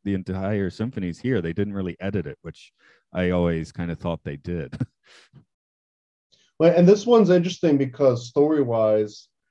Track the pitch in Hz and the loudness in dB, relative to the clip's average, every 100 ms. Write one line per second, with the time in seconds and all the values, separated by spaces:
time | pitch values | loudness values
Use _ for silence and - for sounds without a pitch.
0 | 101 98 95 95 95 104 95 - 113 120 | -6 -6 -6 -6 -4 -4 -4 -6 -8 -6
1 | 90 85 123 120 85 85 101 98 92 82 | -8 -6 -4 -4 -4 -4 -6 -6 -8 -8
2 | 95 101 73 - 82 - - _ _ _ | -6 -6 -8 -12 -18 -18 -20 _ _ _
3 | _ 90 90 90 87 82 78 - 85 82 | _ -4 -2 0 0 -2 -6 -8 -8 -8
4 | 87 82 - 71 87 87 76 - - _ | -8 -8 -10 -12 -8 -8 -8 -10 -10 _
5 | _ _ _ _ _ _ _ _ _ _ | _ _ _ _ _ _ _ _ _ _
6 | _ _ _ _ _ - 160 170 175 202 | _ _ _ _ _ 2 4 6 6 6
7 | 233 233 180 180 175 - 170 143 135 123 | 6 4 6 4 2 -2 0 2 0 0
8 | 139 120 123 143 147 156 123 113 110 107 | 2 2 -2 0 2 2 0 0 2 2
9 | 107 104 _ _ _ | -2 -8 _ _ _